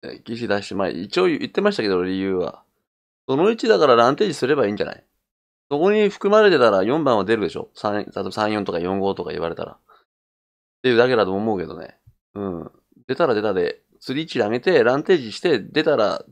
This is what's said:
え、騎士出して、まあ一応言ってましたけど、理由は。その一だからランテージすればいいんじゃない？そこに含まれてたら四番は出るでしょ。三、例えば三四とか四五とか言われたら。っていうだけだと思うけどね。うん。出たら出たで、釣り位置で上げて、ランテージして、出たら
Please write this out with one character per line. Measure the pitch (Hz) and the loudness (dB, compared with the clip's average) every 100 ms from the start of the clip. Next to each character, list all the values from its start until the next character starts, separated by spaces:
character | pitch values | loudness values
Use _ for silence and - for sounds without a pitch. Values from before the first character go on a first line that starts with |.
え、 | 67 - | -16 -16
騎 | - 113 | -12 -10
士 | 117 | -4
出 | 101 | -4
し | 98 | -4
て、 | 98 | -4
ま | 95 | -4
あ | |
一 | 71 101 - | -4 -4 0
応 | 185 | 0
言 | 151 - | 0 -4
っ | |
て | - | -2
ま | 202 | -2
し | 196 | -2
た | |
け | 110 | -2
ど、 | 92 | 0
理 | 92 95 | 0 -2
由 | 95 92 | -2 -2
は。 | 85 - _ _ _ _ _ _ - | -4 -8 _ _ _ _ _ _ -4
そ | 135 | 0
の | 190 | 0
一 | 226 240 | 0 0
だ | 208 | 4
か | 151 | 6
ら | 117 | 6
ラ | 117 | 4
ン | 147 | 2
テ | 208 | -2
ー | |
ジ | |
す | 143 127 | -2 -2
れ | 147 | 0
ば | 104 | 0
い | |
い | |
ん | 104 | -2
じ | |
ゃ | 80 | -6
な | |
い？ | - _ _ _ _ _ _ _ | -8 _ _ _ _ _ _ _
そ | 143 | 0
こ | 185 | 2
に | 214 208 | 4 2
含 | - 202 | 0 2
ま | 208 | 6
れ | 208 | 6
て | 160 | 6
た | 120 | 4
ら | 98 | 4
四 | 98 147 | 2 0
番 | 143 113 | 2 0
は | 95 | 2
出 | 113 | 0
る | |
で | 90 | -2
し | 76 | -6
ょ。 | - | -12
三、 | - 107 104 - | -6 -4 -4 -6
例 | - | -8
え | |
ば | 95 | -8
三 | 104 107 | -4 -2
四 | 107 98 | -2 -4
と | |
か | 87 | -4
四 | 87 98 | -2 -2
五 | 98 95 | -2 -4
と | 85 | -6
か | |
言 | 82 | -6
わ | 82 | -6
れ | 82 | -6
た | 82 | -12
ら。 | |
っ | - _ _ _ _ _ _ _ _ _ _ | -14 _ _ _ _ _ _ _ _ _ _
て | 127 | 0
い | |
う | 117 | 4
だ | 123 | 4
け | 123 | 2
だ | 95 | 0
と | |
思 | 98 110 101 | -2 -4 -4
う | |
け | 80 | -6
ど | 85 | -12
ね。 | - - _ _ _ 101 | -16 -20 _ _ _ -12
う | |
ん。 | 98 85 78 _ _ _ - | -10 -10 -14 _ _ _ -10
出 | 117 | -2
た | 165 | 0
ら | |
出 | 107 | 0
た | 107 92 | 0 -2
で、 | 87 - _ _ | -2 -6 _ _
釣 | - 135 | -8 -8
り | 165 | -6
位 | |
置 | 135 | -4
で | |
上 | 104 | -2
げ | 120 | 0
て、 | 185 165 | 2 4
ラ | 117 135 | 4 2
ン | |
テ | 156 180 | 2 0
ー | |
ジ | 117 | 0
し | - | -6
て、 | - 131 | -2 -2
出 | 95 147 | -2 -2
た | 156 139 | 0 2
ら | 104 85 - | 0 -2 -10